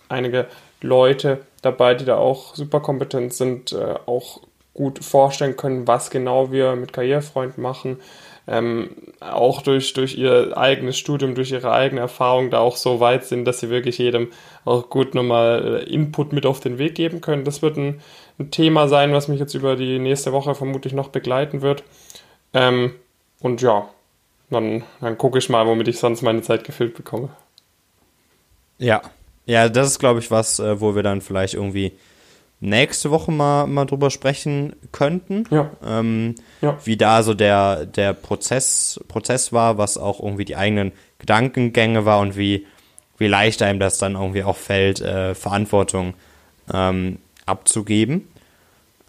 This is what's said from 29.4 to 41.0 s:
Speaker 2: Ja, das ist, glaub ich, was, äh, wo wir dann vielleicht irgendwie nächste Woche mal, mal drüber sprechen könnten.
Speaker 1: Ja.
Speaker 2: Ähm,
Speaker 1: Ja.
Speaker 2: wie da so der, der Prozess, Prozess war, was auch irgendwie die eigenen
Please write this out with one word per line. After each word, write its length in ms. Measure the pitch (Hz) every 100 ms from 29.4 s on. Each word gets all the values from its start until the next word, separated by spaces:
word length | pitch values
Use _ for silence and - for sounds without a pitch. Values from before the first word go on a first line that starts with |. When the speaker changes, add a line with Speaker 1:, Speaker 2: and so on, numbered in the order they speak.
Speaker 2:
Ja, 240 | - 117 117
das 200 | 117 139
ist, 100 | -
glaub 200 | 131 117
ich, 120 | 113
was, 280 | 113 110 -
äh, 200 | 107 104
wo 140 | 107
wir 80 | 101
dann 180 | 101 98
vielleicht 340 | - 95 95
irgendwie 380 | - 101 98 95 - _ _ _ _ _ _
nächste 500 | 101 107 143 - 151
Woche 220 | 160 165
mal, 340 | 156 143 143 143
mal 200 | 143 135
drüber 240 | 139 139
sprechen 640 | - 131 139 151 143 147 - -
könnten. 520 | - 143 180 180 196 226
Speaker 1:
Ja. 200 | 151 147 -
Speaker 2:
Ähm, 520 | - 113 113 113 113 117 - -
Speaker 1:
Ja. 180 | 147 147
Speaker 2:
wie 120 | - 110
da 280 | 110 113
so 100 | 110
der, 500 | 104 104 101 98 90 85
der 260 | - 98
Prozess, 880 | 95 - 104 - 127 - - - - -
Prozess 440 | 113 - 127 -
war, 260 | 117 117 107
was 200 | 104 -
auch 220 | 101 -
irgendwie 220 | 104 101
die 100 | 101
eigenen 380 | 69 101 104 98 -